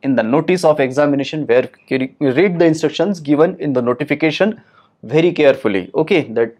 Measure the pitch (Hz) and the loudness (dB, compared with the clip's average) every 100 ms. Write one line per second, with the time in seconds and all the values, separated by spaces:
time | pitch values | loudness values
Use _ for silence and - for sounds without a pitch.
0 | 135 120 110 143 156 185 170 151 131 131 | -2 0 2 0 0 2 2 2 0 0
1 | 147 139 135 156 113 120 123 _ - 131 | 0 0 -4 -4 0 0 0 _ -6 -4
2 | 131 - 139 127 196 170 170 156 151 - | -4 -4 -2 2 0 2 2 2 -2 -2
3 | 175 180 143 147 170 180 151 127 120 123 | -2 -2 0 2 2 0 -4 -2 -2 -2
4 | 143 147 160 147 202 220 _ _ _ _ | -4 -2 -2 0 -2 -2 _ _ _ _
5 | 110 151 170 151 143 127 110 95 92 151 | -2 0 2 4 2 2 0 -4 -4 -4
6 | 160 160 120 113 120 - | 0 0 0 -2 -4 -6